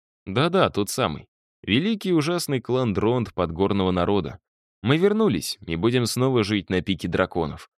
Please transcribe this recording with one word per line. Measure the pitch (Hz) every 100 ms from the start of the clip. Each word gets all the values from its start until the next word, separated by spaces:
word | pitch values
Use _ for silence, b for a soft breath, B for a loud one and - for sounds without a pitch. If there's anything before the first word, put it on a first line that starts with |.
| _ _ -
Да-да, | 101 165 185 120
тот | - -
самый. | - 107 69 - _ _ _
Великий | - 110 196 214 190
и |
ужасный | 170 147 175 - 135
клан | - 123 123
Дронт | 92 104 123 101
подгорного | - 87 80 98 101 95
народа. | 90 87 101 73 - _ _ _ _
Мы | 104 156
вернулись | 196 208 214 90 - - -
и | 82
будем | 110 123 117
снова | - 131 123
жить | 104 104 85
на | 92
пике | 92 90 90
драконов. | 95 92 90 78 73 -